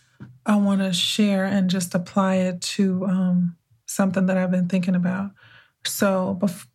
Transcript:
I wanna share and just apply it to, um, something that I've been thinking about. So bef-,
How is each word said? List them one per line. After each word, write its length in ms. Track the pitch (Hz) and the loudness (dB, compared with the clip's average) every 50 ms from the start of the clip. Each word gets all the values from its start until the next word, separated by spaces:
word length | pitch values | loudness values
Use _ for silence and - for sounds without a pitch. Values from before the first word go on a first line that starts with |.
| _ _ _ _ - - - - _ | _ _ _ _ -20 -20 -20 -8 _
I 120 | - 208 208 | 0 2 2
wanna 360 | 202 196 196 196 190 190 180 | 4 2 2 0 0 0 0
share 520 | 180 - - - - 214 208 196 190 190 | -2 -2 -2 0 0 2 2 2 0 0
and 240 | 190 196 202 190 180 | 0 0 0 0 0
just 260 | 180 190 175 - - | 0 -2 -2 -2 -2
apply 400 | 180 180 - - 202 190 190 190 | -4 -4 -2 0 0 2 2 2
it 260 | 185 185 185 180 175 | 2 0 0 -2 -4
to, 440 | - - - - 196 190 185 180 190 | -8 -6 -2 0 0 2 0 0 0
um, 500 | 196 185 190 185 180 180 180 180 175 175 - _ _ _ _ _ - | 0 0 2 2 2 2 2 2 0 -2 -6 _ _ _ _ _ -10
something 380 | - - 196 190 180 196 185 | -2 0 0 0 2 2 2
that 100 | 185 185 185 | 2 2 0
I've 140 | 185 180 | 0 0
been 160 | 185 180 180 175 | 0 0 0 0
thinking 280 | 196 185 175 190 180 | 0 -2 0 0 0
about. 360 | 180 180 175 - - - 202 - _ - - - - - _ _ _ _ | 0 0 0 -2 -2 -4 -8 -10 _ -20 -20 -20 -20 -20 _ _ _ _
So 520 | - - - 220 196 190 185 185 190 196 180 | -10 -4 0 0 2 2 0 0 -2 -2 -2
bef-, 260 | 208 196 - - - - _ | -2 -2 -2 -4 -12 -6 _